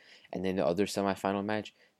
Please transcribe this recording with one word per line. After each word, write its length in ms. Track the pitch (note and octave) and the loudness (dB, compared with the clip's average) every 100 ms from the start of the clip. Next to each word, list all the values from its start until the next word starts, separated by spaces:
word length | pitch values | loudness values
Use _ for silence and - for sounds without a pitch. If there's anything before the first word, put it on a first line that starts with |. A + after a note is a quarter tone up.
| - - - | -20 -20 -10
And 100 | F2+ | -4
then 140 | F#2+ F#2 | 0 2
the 100 | D2 | 2
other 200 | F2 G2 | 2 2
semifinal 580 | G2+ G2 F#2+ G2 G2+ | 2 0 0 0 0
match, 300 | G2+ G#2+ - - _ | -2 -4 -6 -14 _